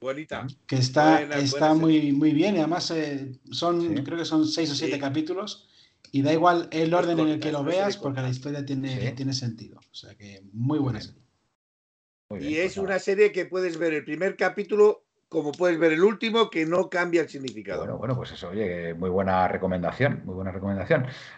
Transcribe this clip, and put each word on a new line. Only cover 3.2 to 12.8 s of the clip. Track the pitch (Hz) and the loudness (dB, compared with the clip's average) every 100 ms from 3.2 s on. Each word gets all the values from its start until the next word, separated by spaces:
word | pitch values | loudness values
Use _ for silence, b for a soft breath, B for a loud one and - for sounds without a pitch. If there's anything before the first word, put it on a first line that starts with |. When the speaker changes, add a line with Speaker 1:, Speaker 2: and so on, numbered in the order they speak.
| 135 131 - | -8 -14 -12
Speaker 2:
son, | 127 170 170 170 143 | -4 0 0 0 -2
Speaker 3:
Sí. | |
Speaker 2:
creo | 135 170 | -4 -4
que | 160 | 0
son | 156 151 | 2 2
seis | - 151 | 0 -2
o | 139 | -2
siete | 160 139 | -2 -2
Speaker 1:
Sí. | |
Speaker 2:
capítulos | 139 139 156 185 208 - b b b b b | -2 -2 -4 -4 -6 -12 b b b b b
y | 139 | 0
da | 143 | 2
igual | 160 175 170 170 | 4 4 4 0
el | 160 165 | -2 2
Speaker 1:
Es | |
Speaker 2:
orden | 175 170 160 | 2 2 2
en | 156 | 0
el | 151 | 0
Speaker 1:
corta, | 151 | -2
Speaker 2:
que | |
lo | 147 | -2
Speaker 1:
es | |
una | 143 | -2
serie | 180 202 | 0 0
Speaker 2:
veas | - | -2
porque | 139 127 | -6 -4
la | |
Speaker 1:
corta. | 131 127 | -4 -4
Speaker 2:
historia | 147 143 135 | -6 -8 -6
tiene, | 131 135 127 | -6 -4 -4
Speaker 3:
Sí. | 117 | -6
Speaker 2:
tiene | 131 135 | -4 -4
sentido. | - 117 107 101 - _ | -4 -6 -8 -14 -20 _
O | |
sea | - - - | -20 -20 -20
que | 101 98 98 | -18 -18 -14
muy | 110 131 151 | -6 -2 0
buena | 127 104 | 0 -4
Speaker 3:
Muy | |
bien. | |
Speaker 2:
serie. | - - _ _ _ _ _ _ _ _ _ _ - | -10 -18 _ _ _ _ _ _ _ _ _ _ -14
Speaker 3:
Muy | 104 | -10
Speaker 1:
Y | 143 | -4
Speaker 3:
bien, | 156 | -2
Speaker 1:
es | 185 | -2
Speaker 3:
pues | |
nada. | 196 | -2